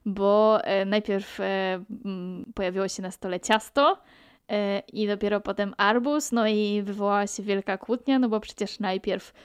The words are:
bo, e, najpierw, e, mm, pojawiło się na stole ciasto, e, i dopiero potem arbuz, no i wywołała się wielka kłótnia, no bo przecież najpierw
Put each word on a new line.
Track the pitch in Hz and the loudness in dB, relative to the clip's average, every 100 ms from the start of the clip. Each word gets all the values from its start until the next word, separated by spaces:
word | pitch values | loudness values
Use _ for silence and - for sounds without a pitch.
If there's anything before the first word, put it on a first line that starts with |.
| 214 | -6
bo, | 190 196 208 214 214 | 0 4 6 6 4
e, | - 196 | 2 0
najpierw, | 196 214 214 196 202 - | 2 0 0 -2 -4 -6
e, | 190 196 190 185 190 208 | -2 0 -2 -4 -6 -10
mm, | 196 185 180 180 - | -8 -8 -8 -10 -10
pojawiło | - 185 190 196 | -4 -2 -2 -2
się | - | -4
na | 185 | -10
stole | - 190 175 | -8 -6 -4
ciasto, | - 220 - - 294 392 _ _ _ _ - | 2 0 2 2 2 2 _ _ _ _ -6
e, | 208 202 202 | -2 -2 -2
i | - - 208 | -4 -4 -2
dopiero | 208 202 202 | 0 0 0
potem | 202 196 202 - | -2 -2 -4 2
arbuz, | 202 240 247 294 294 | 2 4 2 0 0
no | 233 214 | 2 2
i | 214 208 208 | 2 2 0
wywołała | 202 202 202 202 202 | -2 -2 0 2 0
się | - | -4
wielka | 202 196 190 190 | -2 -2 -2 -6
kłótnia, | - 247 - 262 | -2 -2 2 2
no | 247 | 4
bo | 214 | 0
przecież | - - 196 - | -4 -6 -6 -4
najpierw | 202 190 196 190 - - | -4 -2 -2 -4 -6 -20